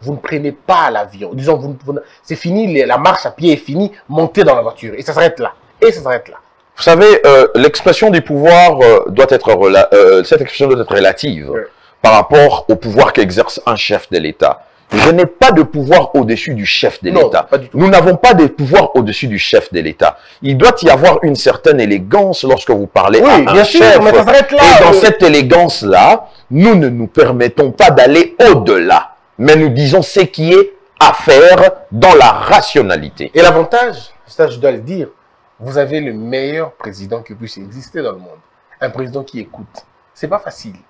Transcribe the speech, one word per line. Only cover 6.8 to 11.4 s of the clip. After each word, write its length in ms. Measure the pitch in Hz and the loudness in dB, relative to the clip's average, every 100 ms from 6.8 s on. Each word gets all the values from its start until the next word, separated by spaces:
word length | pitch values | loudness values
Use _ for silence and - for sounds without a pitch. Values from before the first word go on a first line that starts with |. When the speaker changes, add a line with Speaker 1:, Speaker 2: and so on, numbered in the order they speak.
Speaker 2:
savez, 380 | - 165 208 202 - | 0 4 4 4 4
euh, 220 | 139 131 - | 4 4 2
l'expression 520 | 143 - - 170 220 | 0 0 -2 0 0
du 140 | 175 | 0
pouvoir, 580 | - 143 151 170 175 151 | -2 -2 2 4 4 4
euh, 240 | 123 107 92 | 4 4 0
doit 180 | 95 131 | 0 2
être 240 | 127 - | 0 0
rela-, 360 | 101 95 98 95 | 0 2 2 2
euh, 320 | 101 95 95 | 4 4 2
cette 160 | 92 156 | 0 -2
expression 280 | 135 - 139 | -2 -4 -2
doit 120 | 127 | -2
être 140 | 113 | -2
relative 560 | 101 95 95 - 78 | -2 -2 -2 -10 -12